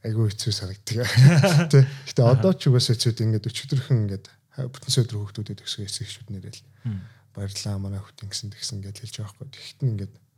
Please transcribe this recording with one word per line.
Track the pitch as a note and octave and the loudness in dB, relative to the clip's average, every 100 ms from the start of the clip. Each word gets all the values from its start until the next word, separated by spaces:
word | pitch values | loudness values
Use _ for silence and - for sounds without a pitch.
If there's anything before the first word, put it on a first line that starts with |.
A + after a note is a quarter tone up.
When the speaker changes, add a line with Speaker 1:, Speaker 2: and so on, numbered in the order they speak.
Speaker 1:
Айгүй | A2+ A2 A2 | -4 0 0
хэцүү | - - | 0 -4
санагддаг. | G#2+ F#2 G2 - A2+ B2 A#2 C3+ E3 | -4 -6 -12 -6 -4 0 8 8 8
Speaker 2:
<laughs> | D#3+ D#3 E3+ | 6 4 6
Speaker 1:
Тэ? | C#3+ C3 - - | 6 6 0 -8
Гэтэ | - A#2+ | 2 4
Speaker 2:
Аха. | A#2 | 6
Speaker 1:
одоо | F#3 | 4
ч | F#3 - | 2 4
угаасаа | B2 - A#2 | 2 2 0
хэцүү, | A#2+ A2+ A2 | 0 0 0
ингээд | A2 A2+ | 0 -4
өчигдөрхөн | - - C#3 - B2 G#2 | -8 -4 -4 0 0 0
ингээд | F#2+ - _ _ - | -6 -12 _ _ -10
бүтэн | B2+ - - | -10 -10 -2
сойдр | C3 A2+ G#2+ | 0 0 -4
хүүхдүүдэд | G2+ - G#2+ G2 | -8 -10 -10 -10
төсгөө | - - G2+ | -10 -10 -10
эсэх | - G#2 | -10 -12
шүүд | - - | -14 -14
нэрэл. | G2+ F#2 - _ _ | -12 -12 -18 _ _
Speaker 2:
Мм. | A#2 G2 - _ _ | -8 -8 -10 _ _
Speaker 1:
"Баярлалаа, | - G2 G2 G#2+ G2+ | -10 -10 -8 -8 -6
манай | G2 G2 | -6 -8
хүүхд | F#2+ - G2+ | -12 -18 -12
ингэсэн | - G#2+ | -12 -12
тэгсэн" | G2 - G#2 | -12 -12 -10
гэж | G2 G2+ | -12 -14
хэлж | G#2+ - | -14 -12
байгаа | G#2+ | -14
байхгүй. | - - - | -14 -20 -18
Тэгэхэд | - - | -20 -4
нь | C3+ | -4
ингээд | G#2+ G2 _ _ | -4 -8 _ _